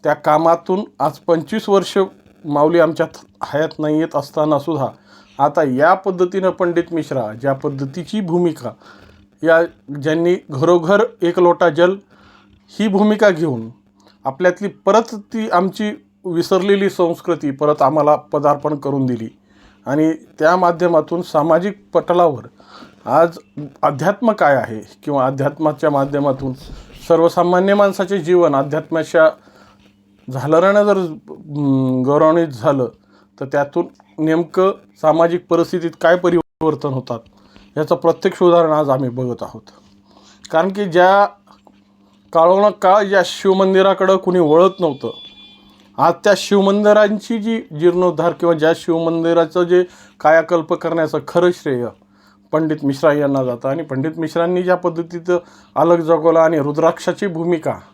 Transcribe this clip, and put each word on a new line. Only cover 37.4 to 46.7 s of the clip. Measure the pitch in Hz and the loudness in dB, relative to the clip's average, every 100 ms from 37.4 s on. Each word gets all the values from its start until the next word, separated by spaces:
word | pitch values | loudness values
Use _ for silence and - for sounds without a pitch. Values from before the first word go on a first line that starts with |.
| _ _ _ - | _ _ _ -8
याचं | 151 170 | -2 0
प्रत्यक्ष | 170 160 190 - | 0 0 -4 0
उदाहरण | 175 170 160 | 4 4 2
आज | 151 143 | 0 0
आम्ही | 135 131 | -2 -2
बघत | 120 127 117 | -4 -6 -8
आहोत. | 98 110 - _ _ _ _ _ _ _ - | -12 -16 -20 _ _ _ _ _ _ _ -4
कारण | 160 185 | -2 -2
की | 190 202 | -4 -2
ज्या | 165 180 196 202 - _ _ _ _ _ _ _ _ _ | 4 4 4 2 -2 _ _ _ _ _ _ _ _ _
काळोखाल | 165 165 190 208 - 185 202 202 | 2 4 4 2 2 2 2 4
ज्या | 196 175 | 0 0
शिवमंदिराकडं | - 196 190 190 190 196 185 190 190 | -2 0 2 2 4 2 2 2 2
कुणी | 190 180 | 2 0
वळत | 156 156 185 185 | 4 4 4 2
नव्हतं, | 170 135 113 - - - - _ _ _ _ - | -4 -4 -10 -12 -20 -20 -20 _ _ _ _ 0
आज | 156 170 | 0 2
त्या | 208 196 | 0 0
शिवमंदिरांची | - 202 196 | 0 0 2